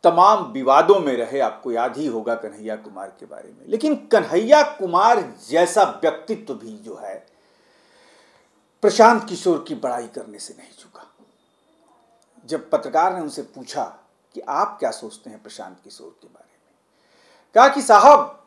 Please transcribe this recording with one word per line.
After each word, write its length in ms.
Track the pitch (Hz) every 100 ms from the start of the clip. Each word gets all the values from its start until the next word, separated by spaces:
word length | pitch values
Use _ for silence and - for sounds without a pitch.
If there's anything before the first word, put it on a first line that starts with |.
तमाम 400 | 175 165 190 214 127
विवादों 460 | 117 127 139 170 196
में 120 | 151 123
रहे। 240 | 113 139
आपको 320 | 117 - 131
याद 240 | 113 127 120
ही 100 | 151
होगा 280 | 113 107
कन्हैया 420 | 113 107 101 107 107
कुमार 320 | 107 92 98 _
के 60 | -
बारे 220 | - -
में। 180 | - -
लेकिन 260 | 220 302 294 -
कन्हैया 500 | 220 165 170 226 302 294
कुमार 480 | - 190 170 214 233 151 - -
जैसा 340 | 156 175 - 190 -
व्यक्तित्व 520 | 160 147 - 220 -
भी 220 | 120 113 107
जो 180 | 107 -
है 180 | 101 95 _ _ _ _ _ _ _ _ _ _ _ _ _ _ _ _
प्रशांत 420 | 208 - 226 233
किशोर 400 | - 175 185 160 -
की 60 | 131
बड़ाई 300 | 127 120 117
करने 320 | 127 110 104
से 160 | -
नहीं 160 | - -
चूका। 340 | _ _ - - _ _ _ _ _ _ _ _ _ _ _ _ _ 117
जब 200 | 156 -
पत्रकार 440 | 151 143 156 175
ने 60 | 185
उनसे 220 | 151 143
पूछा 400 | 131 - 123 151 107 - _ _ _
कि 60 | -
आप 360 | - 143 214 -
क्या 100 | 123
सोचते 400 | - 110 - -
हैं 120 | 110
प्रशांत 340 | - - 95 92
किशोर 320 | - - - _
के 60 | _
बारे 160 | _
में, 300 | _ _ _ _ _ _ _ _ _ _ _ 208
कहा 120 | 269
कि 140 | 285
साहब 540 | - 214 240 285 - -